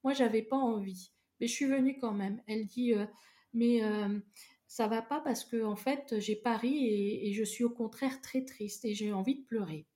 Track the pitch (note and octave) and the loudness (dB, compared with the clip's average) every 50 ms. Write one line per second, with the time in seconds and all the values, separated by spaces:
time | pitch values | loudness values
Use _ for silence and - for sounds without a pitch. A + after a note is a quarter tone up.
0 | - C4 C#4 C4+ B3+ A#3+ G#3+ A3 A3 - C4 C4+ C4+ A#3+ A3+ G#3 G3 G3 F#3 F#3 | 2 0 4 4 4 4 4 2 2 2 0 2 2 2 2 0 -2 -4 -8 -10
1 | - - _ _ _ _ _ _ A#3 A#3 - - C#4+ C4+ C4+ C#4 B3+ C4+ C4+ C4 | -16 -20 _ _ _ _ _ _ -4 -2 0 0 2 2 4 4 4 4 2 0
2 | - A3+ G#3 G3+ G3 G3 G3+ A#3+ - - G#3+ A3 A3 G3+ - B3 B3 A#3+ A3+ G#3 | -2 -2 -2 0 -2 -2 -4 -6 -6 -4 -4 -4 -4 -4 -2 0 2 4 4 2
3 | G#3 G#3 - - - - - _ _ _ - A3+ A#3 A#3+ A#3+ A#3 G#3+ G#3+ G#3 G#3 | 2 -2 -6 -18 -20 -20 -20 _ _ _ 0 2 4 6 6 4 4 2 2 0
4 | G#3 G3+ G3+ G#3 G3+ _ _ - - - - _ _ _ - - A3+ G#3 A3+ A3+ | 0 0 -2 -2 -6 _ _ -20 -20 -20 -20 _ _ _ -4 -2 0 0 0 -2
5 | A#3 A#3 C#4+ D#4 D#4 D4+ A#3 - - - A#3+ A3+ A3 G#3+ G#3 G3+ - C4 C#4+ C#4 | -2 -2 -4 -2 0 -2 -2 -2 -4 -4 -2 -2 0 0 -2 -2 0 -2 -2 -2
6 | - - A#3+ G#3+ G3 G#3+ G#3+ G#3+ - A#3+ A3+ G#3+ A3+ B3 C#4 D4+ C4 A3+ G#3 G3+ | -2 -4 -4 -2 0 -2 -2 0 0 -2 0 2 0 0 2 2 2 2 2 2
7 | G3+ G3+ G#3+ - - G#3 G3+ G#3+ A3 G3 - - A#3+ A#3 A#3+ - A3+ A3 - - | 2 0 0 -2 -2 -2 0 0 -2 -2 0 0 0 0 0 -2 -6 -6 -4 -2
8 | C4+ C4 C4 - - - - C4 C4 C4 - - G#3+ G#3 - - - A3 G#3 G3+ | -2 -2 -2 -4 -12 -4 -4 -4 -4 -4 -8 -8 -8 -8 -8 -4 -4 -4 -2 -2
9 | G#3+ G#3 G#3 F#3+ F#3+ B3 C4+ C#4+ C4+ _ A3+ A3+ G3 D#3+ D#3+ D3+ D#3 _ _ | -2 -2 0 0 0 0 -2 -2 -4 _ -2 -2 -2 -2 -6 -10 -12 _ _